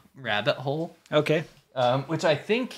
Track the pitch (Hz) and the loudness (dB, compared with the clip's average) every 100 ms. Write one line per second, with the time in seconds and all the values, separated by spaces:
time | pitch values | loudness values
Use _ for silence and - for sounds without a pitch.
0 | - - 123 104 107 - 135 151 170 - | -20 -12 -2 0 0 -2 -2 -4 -6 -12
1 | - 151 151 156 160 - _ 135 123 131 | -2 0 2 2 -2 -12 _ 0 2 2
2 | 135 160 175 143 - 226 254 | 0 0 2 2 0 -2 -2